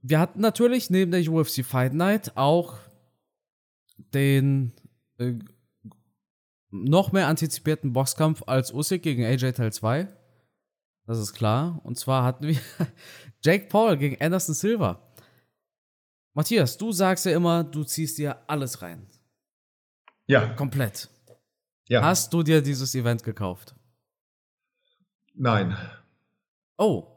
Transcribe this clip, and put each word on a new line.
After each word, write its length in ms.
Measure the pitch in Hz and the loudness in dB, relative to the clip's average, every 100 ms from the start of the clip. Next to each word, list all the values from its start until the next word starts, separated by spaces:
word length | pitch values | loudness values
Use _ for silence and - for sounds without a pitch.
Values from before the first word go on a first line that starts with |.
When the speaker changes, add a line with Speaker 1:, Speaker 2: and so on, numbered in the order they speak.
Speaker 1:
Wir 160 | 127 156 | 2 2
hatten 220 | 180 - | 2 2
natürlich 500 | 214 214 240 247 - | 0 4 2 2 2
neben 200 | 185 185 | 2 2
der 100 | 180 160 | 2 2
U 120 | 160 | 2
F 100 | 147 | 0
C 120 | - | -2
Fight 320 | 127 131 131 | -2 0 0
Night 420 | 143 180 208 - - | 2 2 0 -2 0
auch 420 | 139 165 170 - - _ _ _ _ _ _ _ _ _ _ _ | 2 2 0 -10 -20 _ _ _ _ _ _ _ _ _ _ _
den, 760 | - 135 139 135 135 139 123 - - _ _ _ | -8 0 2 4 4 0 -2 -8 -20 _ _ _
äh, 160 | 123 120 104 _ _ _ 110 _ _ _ _ _ _ _ _ | -6 -6 -10 _ _ _ -20 _ _ _ _ _ _ _ _
noch 420 | 98 110 165 196 | -8 2 2 4
mehr 160 | 190 151 | 2 2
antizipierten 640 | 160 160 - - 156 139 | 0 -2 -4 -2 -2 0
Boxkampf 500 | 123 135 - 156 156 - | 0 -2 0 0 0 -2
als 260 | 131 127 | -2 -2
Usyk 300 | 123 151 185 | -4 -4 -2
gegen 220 | 165 127 | -2 0
A 60 | 113 | 0
J 240 | 127 127 | 0 0
Teil 180 | 123 113 | -2 -4
zwei. 360 | - 110 135 196 - _ _ _ _ _ _ _ _ - | -2 -2 -2 -4 -12 _ _ _ _ _ _ _ _ -8
Das 120 | 113 | -6
ist 140 | 104 | -6
klar. 480 | - 110 113 165 165 | -2 0 0 -2 -6
Und 120 | - - | -10 -10
zwar 280 | - 131 | -2 0
hatten 240 | 127 127 147 | 0 -2 -2
wir 80 | 147 | -2
<laughs> 840 | - - 151 - - - - - | -4 -6 -6 -6 -20 -20 -20 -4
Jake 240 | 151 190 196 | 2 2 2
Paul 280 | 208 220 156 | 2 4 2
gegen 240 | 143 135 | -2 -2
Anderson 340 | 156 185 - | -2 0 -2
Silva. 460 | 156 202 226 127 87 _ - _ _ _ _ _ _ _ _ _ _ _ | -4 -2 0 -2 -4 _ -20 _ _ _ _ _ _ _ _ _ _ _
Matthias, 420 | - 151 226 131 - | -4 0 2 2 0
du 160 | 220 | -6
sagst 320 | 185 190 185 | 0 0 2
ja 80 | 190 | 0
immer, 320 | 170 170 170 | 2 2 2
du 180 | 151 143 | 0 -6
ziehst 360 | 147 - 160 - | -6 -4 -6 -4
dir 200 | 147 131 - | -6 -8 -8
alles 320 | 151 131 - | -6 -6 -10
rein. 240 | 90 85 98 _ _ _ _ _ _ _ _ _ _ _ - | -14 -16 -20 _ _ _ _ _ _ _ _ _ _ _ 2
Speaker 2:
Ja. 220 | 135 113 | 2 2
Speaker 1:
Komplett. 540 | 113 139 135 117 - - _ _ _ _ _ _ _ _ | -4 -4 -2 -4 -6 -18 _ _ _ _ _ _ _ _
Speaker 2:
Ja. 140 | 120 | 2
Speaker 1:
Hast 320 | 151 180 - | 4 2 0
du 80 | 170 | 0
dir 180 | 156 156 | 4 4
dieses 320 | 139 139 131 | 4 -4 -4
Event 280 | 131 120 117 | -4 -2 -2
gekauft? 520 | - 104 98 90 - - _ _ _ _ _ _ _ _ _ _ _ _ _ _ _ | -4 -6 -6 -8 -14 -20 _ _ _ _ _ _ _ _ _ _ _ _ _ _ _
Speaker 2:
Nein. 420 | - 123 107 90 98 - - _ _ _ _ _ _ _ - | -4 0 2 0 -4 -10 -18 _ _ _ _ _ _ _ 0
Speaker 1:
Oh. 300 | 214 120 - | 2 2 -6